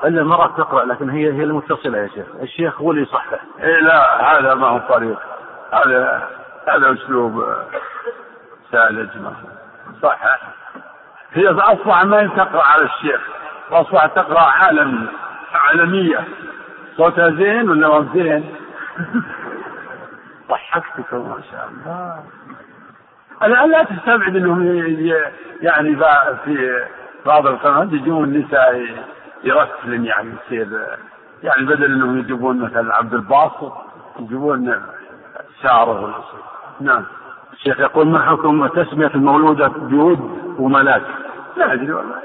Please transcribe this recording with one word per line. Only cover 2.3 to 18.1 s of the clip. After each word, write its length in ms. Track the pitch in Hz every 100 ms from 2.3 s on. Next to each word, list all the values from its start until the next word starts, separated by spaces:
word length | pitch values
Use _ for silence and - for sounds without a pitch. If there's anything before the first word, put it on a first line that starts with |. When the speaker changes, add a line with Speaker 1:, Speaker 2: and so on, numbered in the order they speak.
| -
Speaker 1:
الشيخ 400 | 131 - 165 -
هو 100 | 156
اللي 100 | 151
يصحح. 380 | 139 139 - - - -
Speaker 2:
إيه 200 | 160 165
لا، 520 | 160 160 131 117 127
هذا 220 | 156 131
ما 140 | 135 131
هو 100 | 120
طريق، 420 | - 120 113 104 - - - - -
هذا، 560 | - 143 127 127 120 - - - - -
هذا 240 | 127 135
أسلوب، 460 | 123 - 127 120 110
آه، 260 | 110 110 - - - - 466 - - - - - _
ساذج 380 | 117 113 110 104 -
ما 80 | 98
هو. 200 | - - - - - - -
صحح. 380 | - 113 107 135 - - - - - - - - -
هي 140 | 156 196
أصبح 540 | 175 208 202 208 175
ما 240 | 196 208 202
تقرأ 360 | - 185 156
على 200 | 143 151
الشيخ، 380 | 143 - 151 127 - - - - -
أصبح 340 | 165 160 190 156
تقرأ 340 | 190 160 165
عالم، 680 | 156 143 185 151 139 120 113 - - - -
عالمية. 760 | 170 - 170 170 190 175 - 156 - - - - - - -
صوتها 320 | 170 170 170
زين 400 | 160 196 226 226
ولا 180 | 156 156
ما 200 | 151 143